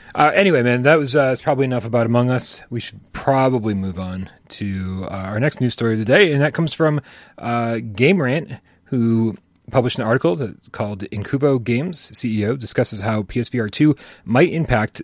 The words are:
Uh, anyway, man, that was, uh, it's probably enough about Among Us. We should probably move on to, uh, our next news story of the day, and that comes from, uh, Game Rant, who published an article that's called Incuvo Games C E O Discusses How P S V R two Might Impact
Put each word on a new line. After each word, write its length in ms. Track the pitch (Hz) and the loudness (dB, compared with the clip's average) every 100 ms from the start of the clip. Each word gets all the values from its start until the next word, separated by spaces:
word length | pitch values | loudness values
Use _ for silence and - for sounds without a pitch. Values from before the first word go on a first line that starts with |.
| - - | -8 2
Uh, 160 | 147 | 2
anyway, 300 | - 196 147 | 4 4 4
man, 180 | 120 123 | 4 4
that 140 | 135 160 | 4 4
was, 200 | 139 143 | 4 2
uh, 140 | 135 | 2
it's 100 | 127 | 0
probably 240 | - 135 131 | 0 0 0
enough 200 | 123 110 | -2 0
about 200 | 120 117 | 0 2
Among 260 | 120 123 | 2 2
Us. 300 | 127 - - - | 0 -4 -10 -10
We 80 | 117 | -10
should 200 | - - - | -8 -14 -16
probably 600 | - - 135 131 123 107 | -6 0 2 2 0 -2
move 260 | 98 95 90 | -2 -4 -6
on 300 | 92 92 92 - - | -8 -8 -10 -14 -16
to, 560 | - 104 95 92 92 92 | -8 -6 -4 -4 -6 -8
uh, 20 | |
our 260 | 98 95 104 | -8 -6 -2
next 220 | 147 - | -2 0
news 120 | 127 | -2
story 200 | - 113 | 0 0
of 60 | 110 | 0
the 60 | 110 | 4
day, 260 | 151 185 | 4 4
and 100 | 143 | 2
that 120 | 147 139 | 0 0
comes 180 | 165 | -2
from, 280 | - 160 147 - - - - | 0 0 0 -6 -18 -20 -10
uh, 400 | 120 120 117 117 | -4 -2 -2 -4
Game 440 | 113 101 135 190 | -4 2 4 4
Rant, 320 | 127 147 - 131 _ _ - | 2 -2 -4 -14 _ _ -4
who 520 | 127 117 113 113 - _ _ - | 0 2 2 0 -4 _ _ -4
published 300 | 139 120 - | 0 0 0
an 60 | 110 | 0
article 300 | 127 165 170 | 2 2 -2
that's 340 | 113 - - | -6 -10 -12
called 320 | - 104 101 - | -8 -6 -6 -8
Incuvo 520 | 107 - 139 143 131 | -10 -4 0 2 2
Games 540 | 117 120 175 160 - - | 0 -2 -2 -8 -8 -4
C 240 | 123 110 | -2 0
E 40 | 104 | -2
O 100 | 135 | -2
Discusses 460 | 113 - 123 110 | -4 -2 -2 -2
How 220 | 104 110 | -4 -4
P 160 | 101 120 | -2 -4
S 100 | 117 | -4
V 100 | 123 | -4
R 100 | 107 | -2
two 260 | - 151 139 - - - | 2 2 2 -4 -14 0
Might 260 | 120 175 | 2 4
Impact 500 | 147 156 117 107 - | 2 0 0 0 -6